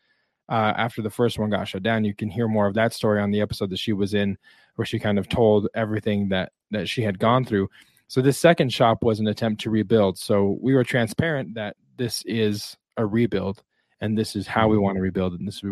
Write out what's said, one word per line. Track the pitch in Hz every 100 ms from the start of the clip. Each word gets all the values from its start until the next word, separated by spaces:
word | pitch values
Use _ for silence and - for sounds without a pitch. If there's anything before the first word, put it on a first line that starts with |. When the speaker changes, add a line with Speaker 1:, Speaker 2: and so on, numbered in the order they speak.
| _ _ _ _ -
Speaker 1:
uh, | 113 107 -
after | 117 -
the | 107
first | - 120 -
one | 107
got | 98 98
shut | 95
down. | 104 113
You | 107
can | 101 107
hear | 98 117
more | 110 101
of |
that | 104 113
story | - 113 104
on | 101
the | 104
episode | 104 - 101
that | 92
she | -
was | 101 101
in, | 104 101 98 _ _ _ -
where | 110
she | 117
kind | 110 101
of | 90
told | - 113 107 104
everything | 113 110 107 110 104 98
that, | 95 - _ -
that | 107 85
she | -
had | 107 95
gone | 113 127
through. | 127 104 98 - _ _ -
So | -
this | 135 135
second | 165 170 135
shop | - 120 110
was | 120 107
an | 107
attempt | 107 113 107
to | 110
rebuild. | 110 95 113 98 87
So | - 104 98 -
we | 123
were | 135
transparent | 120 127 113 - 165 143 110
that | 110 104 - _ -
this | 120 - -
is | 113 107 104 - - _ -
a |
rebuild | 110 113 117 98 92 95 _ _ _ -
and | 107 110
this | 110 104
is | 90
how | 113 110
we | 107
Speaker 2:
Mm-hmm. |
Speaker 1:
wanna | 98 95
rebuild | 95 95 92
it, | 87
and | 92
this | -
is | 101